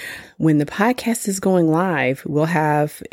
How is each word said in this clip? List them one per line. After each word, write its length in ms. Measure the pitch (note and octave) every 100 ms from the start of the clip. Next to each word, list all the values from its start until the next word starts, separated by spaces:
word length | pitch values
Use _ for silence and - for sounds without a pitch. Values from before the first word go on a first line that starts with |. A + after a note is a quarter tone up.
| - - - -
When 220 | D#3+ D3+
the 80 | D3
podcast 600 | - A3 B3+ A#3 A#3 G#3
is 120 | F#3+
going 300 | F#3+ F#3 D#3+
live, 520 | D#3+ F#3 D#3 B2+ C3+ -
we'll 180 | D3
have 580 | D#3+ E3+ D#3 D3 D3+ - -